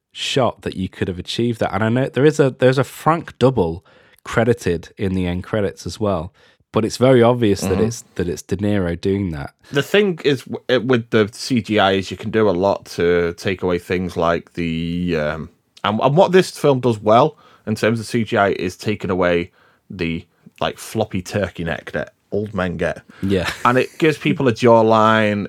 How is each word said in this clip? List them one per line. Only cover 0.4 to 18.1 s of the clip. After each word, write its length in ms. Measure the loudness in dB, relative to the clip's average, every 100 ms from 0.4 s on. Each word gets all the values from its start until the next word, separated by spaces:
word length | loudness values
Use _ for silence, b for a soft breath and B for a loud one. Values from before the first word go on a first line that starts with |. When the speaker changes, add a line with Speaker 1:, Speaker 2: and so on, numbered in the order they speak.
| 0 -2
Speaker 1:
that 140 | -8 -6
you 140 | -6
could 180 | -6 -6
have 100 | -6
achieved 420 | -8 -4 -2 -2
that. 120 | -2
And 100 | 0
I 60 | 0
know 200 | 0 -2
there 160 | 2 2
is 120 | 4
a, 120 | 2
there's 260 | 4 2 4
a 60 |
Frank 540 | 0 -2 -2 0 -2 0
double 480 | 2 2 -2 -4 -12 b b b
credited 680 | -6 0 2 2 0 -4 -6 -6
in 160 | -4
the 120 | -2 -2
end 160 | -4
credits 440 | -4 -2 -2 -4 -12
as 120 | -6
well, 320 | -4 -4 -6 b b b _
but 120 | -2
it's 140 | -2 2
very 240 | 4 6
obvious 400 | 6 4 2 0
that 80 | 0
Speaker 2:
Mm-hmm. 140 | 0 -2
Speaker 1:
it's, 160 | -4 -10 -6
that 120 | -4
it's 140 | -6
De 120 | -6 -4
Niro 420 | -2 0 -2 -2
doing 300 | -2 -2 -2
that. 240 | -6 -10 -14 -6
Speaker 2:
The 100 | -4
thing 380 | 0 2 2 0
is 180 | 0 -2
w-, 180 | -4 -10 -2
it, 160 | 0
with 240 | 2 0 2
the 220 | 0 0
C 300 | -2 -4 -2
G 160 | 0 2
I 140 | 2
is 180 | 2 -2
you 80 | -8
can 120 | -4
do 200 | 0 2
a 20 |
lot 320 | 2 0 -2 -4 -2
to 360 | 0 2 0 -4
take 240 | -6 -4
away 160 | -2 -4
things 400 | -2 -4 -4 -2
like 340 | 0 0 -4
the, 640 | -6 -4 -4 -4 -4 -2 -2
um, 320 | -2 -6 -10 _ _ _
and, 140 | -2 0
and 160 | 2 4
what 140 | 4
this 180 | 4 2
film 300 | 0 0 2
does 180 | 2 0
well 400 | 4 4 4 0 b b b
in 80 | -2
terms 220 | 0 0
of 60 |
C 200 | -2